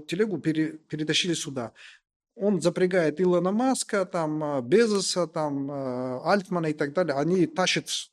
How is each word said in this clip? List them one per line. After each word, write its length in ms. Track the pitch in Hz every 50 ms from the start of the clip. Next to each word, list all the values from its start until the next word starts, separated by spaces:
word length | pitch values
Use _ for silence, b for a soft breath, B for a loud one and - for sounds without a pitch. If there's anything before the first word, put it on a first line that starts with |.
| 151
телегу 320 | - 175 175 214 226 190 147
пере-, 400 | - 160 151 156 160 156 - - _ _
перетащили 460 | - 151 156 151 151 - - 185 165
сюда. 380 | 151 - 151 139 135 120 110 B B B B B B B _ _ _ _ _ _
Он 240 | 233 202 202 208 170 147
запрягает 580 | 175 170 180 185 185 180 185 165 151 147 151
Илона 320 | 185 180 175 175 170 180 202
Маска, 540 | 220 254 262 254 - - - - 202 185
там, 360 | 185 - 175 160 156 151 151 151
э, 180 | 147 147 135 123
Безоса, 640 | 120 156 220 240 220 208 196 180 - - 185 175 160
там, 420 | - 165 156 147 143 139 139 139
э, 500 | 143 139 135 127 123 123 127 127 127 127 143
Альтмана 440 | 160 196 208 180 190 185 175 160 156
и 60 | 151
так 200 | 151 151 143 143
далее. 200 | 185 185 160 135
Они 300 | 139 147 160 180 190 165
тащат 420 | 151 - - 185 170 - 170 139 -
в, 220 | - - - -